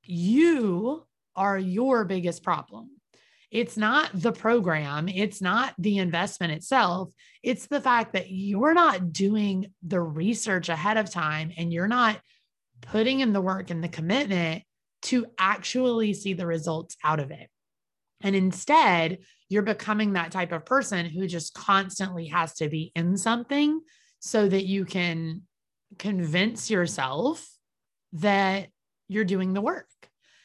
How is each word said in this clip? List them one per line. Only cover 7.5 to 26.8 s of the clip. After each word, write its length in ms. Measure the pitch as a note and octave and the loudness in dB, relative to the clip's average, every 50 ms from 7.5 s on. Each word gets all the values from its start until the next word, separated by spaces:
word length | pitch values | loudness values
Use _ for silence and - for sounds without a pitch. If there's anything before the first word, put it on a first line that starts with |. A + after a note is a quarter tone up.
| B3+ - - | -2 -2 -4
the 140 | - C#4+ C#4 | -4 -4 0
fact 320 | - C4 A#3+ A#3 A3 - - | 2 4 4 4 2 0 -4
that 180 | F#3+ F3+ F#3 | -6 -4 -6
you're 420 | F#3+ F#3 G3 G3 G3+ G3 B3+ D#4 E4 | -6 -6 -4 -2 0 2 4 4 6
not 400 | F4 E4+ D#4 G3 F#3 F#3 E3+ D#3 | 6 6 4 4 2 -2 -4 0
doing 580 | F#3 G3 G3+ G#3+ G#3+ G#3 G3+ F#3+ F#3 G3 G3+ - _ F#3 | 0 2 2 2 2 0 0 0 -2 -4 -6 -10 _ -8
the 180 | E3 G3 F3+ | -4 -2 -2
research 680 | E3+ D#3+ D3 D#3+ E3+ G#3+ A#3+ - - A3 F#3+ F3+ - E3+ | -2 -2 -2 -2 0 0 0 0 -2 -2 -2 0 0 -2
ahead 280 | E3 D3+ D#3+ G#3 A3 | -2 -2 0 0 2
of 140 | A3 G#3 F3+ | 0 0 -2
time 400 | - F3+ D#3+ D3+ D3+ D#3 D#3+ E3 E3+ | -4 -4 -4 -2 -2 -4 -6 -6 -6
and 160 | E3 E3+ E3+ | -6 -4 -4
you're 160 | E3+ E3+ F3+ | -2 -2 0
not 320 | G#3+ A#3+ B3 A#3+ A3 G#3+ - - _ _ _ _ _ _ _ _ _ _ - | 0 2 4 2 2 2 -2 -8 _ _ _ _ _ _ _ _ _ _ -20
putting 380 | - - - G#3+ A3 B3+ C4+ C4+ | -8 -2 0 2 2 2 2 2
in 120 | C4+ A3+ | 2 2
the 100 | G3+ G3 | 2 2
work 280 | F#3 F#3 F#3+ F#3+ F#3 - | 2 0 -2 -2 -4 -6
and 140 | F3 D#3+ E3 | -6 -6 -6
the 60 | F3 | -6
commitment 720 | - D#3+ D#3+ E3+ G#3 C4+ D4 G3+ G3 F3 E3+ D#3+ D#3+ - - _ _ _ _ _ _ _ - | -6 -4 -2 0 0 0 0 0 0 0 0 0 -2 -4 -8 _ _ _ _ _ _ _ -4
to 220 | - C4 B3 A#3 - - | 0 0 0 0 -2 -2
actually 760 | - F#3+ G3 G#3 G3 F3+ - - B3+ B3+ B3 A#3 A3+ A3 G#3 F#3+ | 0 2 2 0 0 -4 -4 -2 0 2 2 2 2 0 0 -2
see 200 | - - G3 F#3+ | -2 -4 -4 -4
the 120 | E3+ F3+ | -4 -2
results 500 | E3+ E3 E3 D3+ E3+ D#3+ D#3+ E3+ - - - - | -2 -4 -2 -2 -4 -4 -4 -6 -10 -10 -4 0
out 160 | D3+ D#3 D3+ | 0 0 0
of 120 | C#3 C3+ | -2 -4
it. 180 | D3 - - - _ _ _ _ _ _ _ _ _ _ _ _ _ _ | -8 -16 -20 -20 _ _ _ _ _ _ _ _ _ _ _ _ _ _
And 140 | - G3 G3 | -2 0 2
instead, 840 | F#3+ F#3 F#3+ - - - - D4 D#4+ C#4 G#3+ F3+ E3+ E3 E3 F#3 - - _ _ _ _ - | 2 2 0 0 -2 0 4 6 6 6 6 4 4 2 0 -2 -6 -12 _ _ _ _ -2
you're 140 | F#3+ G#3+ G3 | 0 0 2
becoming 500 | A3 G3+ G#3 - G#3+ G#3+ G#3+ A3 G#3 G3 | 0 -2 -2 -2 -2 0 0 0 0 0
that 180 | F3+ E3 E3 | 0 -2 -2
type 200 | E3 F#3+ F3+ E3+ | -4 -4 -4 -2
of 140 | E3+ D#3+ D#3+ | -4 -6 -2
person 420 | - C4 C#4 - - G3+ F3 E3+ | 0 0 0 2 0 -2 -2 -2
who 200 | E3+ D3+ F3+ F#3+ | -4 -4 -4 -4
just 260 | F3 F3 E3+ D#3 - - | -4 -4 -6 -8 -10 -12
constantly 760 | - - - G3 G3 G3 F#3+ - - F#3+ F#3+ F3+ E3+ E3 | -6 0 2 2 2 2 0 -4 -6 -6 -6 -6 -8 -8
has 260 | D3+ D#3 F3 E3 D#3+ - | -4 -2 -2 -2 -2 -4
to 140 | - D#3+ D3 | -4 -4 -2
be 220 | D#3 D#3 D#3+ - - | -2 -4 -6 -4 -4
in 220 | E3+ E3+ F3 F#3+ | -2 0 0 0
something 640 | F#3+ - A3+ A#3 A#3+ A#3+ - C#4 C#4+ D4 D4 D#4 D#4+ D#4+ _ _ _ _ _ _ _ | 0 0 0 0 0 -2 -2 0 2 2 2 2 0 -4 _ _ _ _ _ _ _
so 280 | - - - A3 G#3 | -8 -2 2 2 4
that 180 | G3 F#3 F#3+ F#3+ | 4 2 2 0
you 200 | F#3 G3 G3 F#3 | 0 -2 -2 -2
can 560 | - - F#3 F3 F3 E3 E3 E3 D#3+ D#3+ F3+ - _ _ _ _ _ _ _ _ _ G3 | -2 -2 -2 -2 -2 -2 -4 -4 -6 -8 -10 -12 _ _ _ _ _ _ _ _ _ -14
convince 720 | - - G#3 G3+ F#3 E3+ D#3 D#3 F3+ G3 A3+ A#3 - - - | -8 -6 -4 -2 -2 -2 0 0 2 0 0 -2 -4 -4 0
yourself 800 | A3 F#3 | 0 2